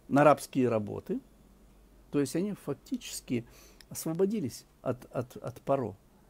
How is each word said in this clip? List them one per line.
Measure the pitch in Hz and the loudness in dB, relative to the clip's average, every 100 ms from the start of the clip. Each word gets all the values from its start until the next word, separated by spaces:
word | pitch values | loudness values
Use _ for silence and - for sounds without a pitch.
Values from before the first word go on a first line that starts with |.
| - | 0
на | 139 | 6
рабские | 147 139 - 139 123 | 8 6 2 0 2
работы, | 113 104 104 - 233 - - - - - - - - - | 2 -2 -6 -6 -6 -6 -20 -20 -20 -20 -20 -20 -20 -4
то | 147 | 0
есть | 139 165 | 0 0
они | 202 | -2
фактически | 190 - 139 - 254 - - - 123 - - - - - | -4 -6 -8 -6 -8 -8 -12 -4 -4 -4 -12 -20 -20 -14
освободились | - 160 165 196 220 135 - - _ | -8 -4 0 0 0 -4 -8 -16 _
от, | - 123 - | -6 -6 -6
от, | 139 123 - | -8 -8 -10
от | - - | -12 -8
Паро. | - 139 113 101 _ _ _ | -2 0 -2 -8 _ _ _